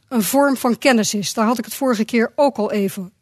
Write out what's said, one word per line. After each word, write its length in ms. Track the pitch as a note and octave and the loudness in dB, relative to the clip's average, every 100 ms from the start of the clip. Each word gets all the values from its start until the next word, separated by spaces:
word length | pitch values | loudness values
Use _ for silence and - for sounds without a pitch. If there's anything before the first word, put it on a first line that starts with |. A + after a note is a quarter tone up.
| _ | _
een 140 | A#3+ | -2
vorm 340 | F3+ C4+ C#4+ C4 | 0 2 2 2
van 200 | B3 A3 | -2 0
kennis 360 | C#4+ A#3 G3+ | 2 2 2
is. 200 | G#3 F#3 | -2 -6
Daar 120 | - A3 | -2 0
had 120 | B3 | 0
ik 80 | A3 | -4
het 80 | |
vorige 320 | - C4 A3 A3 | -4 -2 0 0
keer 260 | A#3 A#3 - | 0 0 2
ook 220 | C#4+ C4 | 0 2
al 140 | G#3 | -2
even 420 | G#3 G3 G3+ F#3 - | -2 -2 -4 -12 -12